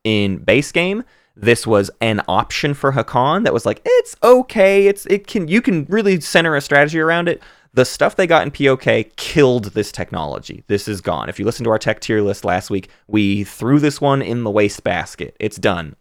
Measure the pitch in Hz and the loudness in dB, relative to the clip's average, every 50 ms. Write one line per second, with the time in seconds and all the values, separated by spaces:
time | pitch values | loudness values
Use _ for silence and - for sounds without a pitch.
0 | - 110 110 107 101 98 95 - - - 101 131 147 - - 170 175 185 196 220 | -2 0 0 0 0 0 -2 -2 0 2 2 2 2 0 -2 -2 -2 -2 -2 -6
1 | 247 - _ _ _ _ _ - 104 113 117 - - 113 113 101 101 98 - - | -8 -12 _ _ _ _ _ -2 2 2 2 2 2 2 2 2 2 0 -4 -4
2 | 117 113 110 104 - - - 202 226 - - - - 147 143 - - 139 135 127 | -2 -2 0 -2 -2 -2 0 -2 -2 -2 -4 -4 -4 -4 -2 -2 -2 0 0 0
3 | 110 - - 123 123 143 160 196 233 - - 117 - 113 - - - - 494 494 | -2 -2 0 0 0 0 0 0 0 0 0 0 0 -2 -4 -2 0 2 2 2
4 | 453 - - - - 233 254 254 254 - - 226 190 196 196 196 196 202 202 202 | 2 0 -2 0 4 6 6 6 4 2 0 2 2 4 4 4 4 2 2 0
5 | - - - 208 202 - - 220 175 151 175 233 233 - 190 160 143 - 185 220 | -2 -2 -2 -2 -2 -4 -6 -4 -2 0 0 0 0 0 0 -2 -2 -2 -2 0
6 | 214 202 190 170 139 - - 185 165 165 156 143 139 - 147 143 147 151 160 160 | 2 2 0 0 0 0 0 2 2 2 0 -2 0 2 2 4 4 2 2 0
7 | 156 160 165 170 170 175 170 - - - _ _ _ _ _ 127 127 - - - | 0 0 0 0 0 -2 -4 -4 -8 -16 _ _ _ _ _ 0 0 0 0 0
8 | - 202 - - 190 165 165 156 90 139 - - 143 135 131 127 - 131 113 110 | 0 0 2 0 2 2 2 2 2 0 -2 0 2 2 2 2 2 2 0 0
9 | 113 - _ - - - - 156 143 127 123 127 107 101 - 107 104 - - - | 0 -4 _ -12 -10 -2 2 4 4 4 4 2 -2 -4 -4 -4 -4 -4 -6 -10
10 | 90 - - 87 78 73 65 - - - - - - - 104 98 - - 104 92 | -10 -10 -8 -8 -8 -8 -8 -10 -12 -14 -18 -16 -6 -4 -4 -4 -2 -6 -10 -6
11 | - - 85 71 53 65 92 - 98 107 117 - 120 113 110 107 - 117 110 - | -6 -4 -4 -4 -6 -8 -8 -6 -4 -4 -4 -2 -2 0 0 0 0 -2 -4 -4
12 | - - 113 107 104 98 101 - - 95 90 92 90 - 104 98 - - _ _ | -4 -2 -2 0 0 0 -2 -4 -2 -2 -2 -2 -2 -4 -6 -6 -8 -10 _ _
13 | _ - 104 110 104 98 98 101 101 - - - 120 117 139 151 143 147 143 - | _ -2 0 0 2 2 0 -2 -4 -8 -10 -6 0 2 2 4 2 2 0 0
14 | 147 143 139 139 123 90 117 120 120 107 101 107 107 101 - - - - 95 85 | 0 0 0 0 -2 -4 -6 -4 -4 -2 0 0 0 0 0 -4 -6 -4 -4 -4
15 | - - - - 80 - - - - 110 - - 95 110 95 87 82 73 - - | -6 -8 -12 -12 -14 -14 -10 -8 -8 -8 -6 -4 -2 -2 -2 -2 -6 -10 -12 -6